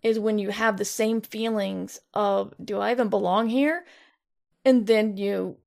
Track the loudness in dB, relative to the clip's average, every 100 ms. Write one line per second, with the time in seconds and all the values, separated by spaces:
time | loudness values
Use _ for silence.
0 | 0 0 2 0 -2 0 0 0 -4 -2
1 | 0 0 -4 -6 -4 -2 -4 -6 -10 -12
2 | _ -2 0 0 -2 -10 -8 -4 -2 0
3 | 2 2 2 2 2 2 2 0 -8 -20
4 | _ _ _ _ _ _ 4 4 4 2
5 | 2 -2 -4 -2 -6 -10